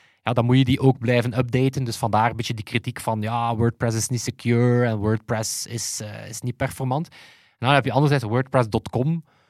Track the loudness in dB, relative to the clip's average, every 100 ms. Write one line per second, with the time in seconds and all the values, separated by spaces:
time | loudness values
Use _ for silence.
0 | _ _ -2 0 4 4 4 4 4 4
1 | 2 0 0 -2 0 2 0 0 -6 -4
2 | 0 2 2 0 -6 -8 -4 -4 -4 -8
3 | -4 -4 -2 -2 -2 0 0 0 -2 0
4 | -2 -4 -6 -4 0 2 4 4 2 0
5 | 0 -2 -2 -4 -4 -8 -8 -8 -8 -8
6 | -10 -12 -14 -10 -8 -4 -4 -4 -4 -4
7 | -6 -14 -20 -20 _ -4 2 2 4 2
8 | 2 2 0 -2 2 2 2 0 -2 -2
9 | -2 -2 -6 _